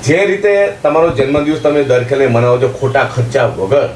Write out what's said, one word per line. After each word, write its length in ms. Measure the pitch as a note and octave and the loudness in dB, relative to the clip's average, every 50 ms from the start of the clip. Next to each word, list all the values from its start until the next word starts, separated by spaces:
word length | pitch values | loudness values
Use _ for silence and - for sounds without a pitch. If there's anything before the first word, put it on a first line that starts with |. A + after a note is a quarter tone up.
| - A#2+ | 0 0
જે 180 | D3+ F3 G3+ | 0 0 2
રીતે 420 | F#3+ F#3 G3+ G3+ G#3 G3+ G3+ G3+ G3 - - | 0 -2 0 0 0 2 2 0 0 -2 -2
તમારો 280 | - D3+ D3 D#3+ E3 E3+ | -2 0 2 2 2 2
જન્મદિવસ 480 | - - C3+ C3+ C#3+ D3 D3 D3 D#3 D#3 | 2 0 -2 0 0 -2 0 -2 -4 0
તમે 260 | - D3+ D3 D3 C#3+ | 0 0 2 2 0
દર 200 | C3 B2+ B2 B2 | 2 0 0 0
ખેલે 240 | A#2+ C#3 C3+ C#3 C3 | 0 0 0 2 2
મનાવો 300 | A#2 A#2 A#2 B2 A#2+ B2 | 2 2 2 2 2 2
છો 200 | B2 - - - | 0 -2 -2 -2
ખોટા 220 | C3+ C3+ - C#3 B2 | -4 0 0 0 -2
ખર્ચા 420 | A#2+ - B2+ A#2+ - - C3+ B2 | 0 -2 -4 -4 -2 0 0 0
વગર 440 | A2 - - - - C3 C#3+ C3+ - - | 0 -2 -4 -2 0 0 0 0 -2 -6